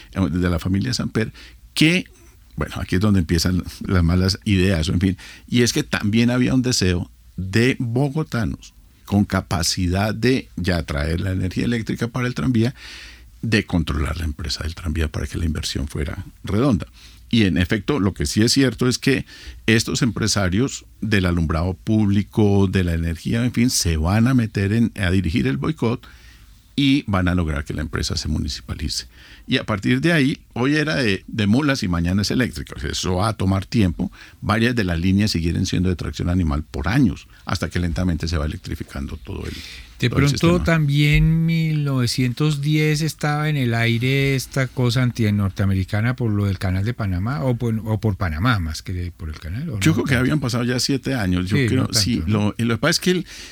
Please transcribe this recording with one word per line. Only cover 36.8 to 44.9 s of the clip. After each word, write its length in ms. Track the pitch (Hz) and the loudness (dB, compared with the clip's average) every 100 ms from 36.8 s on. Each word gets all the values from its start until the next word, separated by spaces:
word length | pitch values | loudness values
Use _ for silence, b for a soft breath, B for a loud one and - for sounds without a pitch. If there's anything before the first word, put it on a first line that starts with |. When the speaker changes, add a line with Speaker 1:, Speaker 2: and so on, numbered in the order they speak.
| 78 | -2
Speaker 1:
años, 400 | 135 110 - - b - | 2 2 0 -14 b -6
hasta 240 | 95 87 | -4 -2
que 100 | 90 | -2
lentamente 480 | 87 80 92 82 85 | -2 0 0 -2 -2
se 100 | 82 | -2
va 80 | 76 | -2
electrificando 720 | 95 - - - 71 71 - | -6 -10 -10 -10 -10 -10 -10
todo 280 | - 78 78 | -12 -10 -10
el, 80 | - B B B - | -12 B B B -4
Speaker 2:
De 100 | 120 | 0
Speaker 1:
todo 100 | 135 | 2
el 60 | 143 | 2
Speaker 2:
pronto 40 | |
Speaker 1:
sistema. 340 | 131 165 180 | 2 2 2
Speaker 2:
también 840 | 170 160 143 143 147 156 160 165 165 | 2 2 2 2 4 4 4 4 2
mil 380 | 165 160 151 | 2 0 0
novecientos 760 | 143 131 120 - 127 120 151 143 | 0 0 0 0 0 2 0 0
diez 400 | 147 151 156 147 | 0 2 2 0
estaba 480 | 156 - 147 147 151 | -2 -2 -2 -2 0
en 80 | 143 | 0
el 160 | 120 | 0
aire 600 | 117 117 117 127 139 139 135 | 2 2 2 2 2 2 0
esta 320 | - 139 127 | -2 -2 -2
cosa 360 | - 123 | 0 0